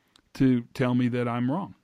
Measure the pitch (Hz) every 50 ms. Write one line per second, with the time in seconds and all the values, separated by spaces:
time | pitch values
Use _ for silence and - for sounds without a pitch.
0 | _ _ _ _ _ _ - - 139 131 127 120 120 - - - 127 123 123 123
1 | 127 120 120 123 120 120 117 120 123 123 143 185 196 190 185 _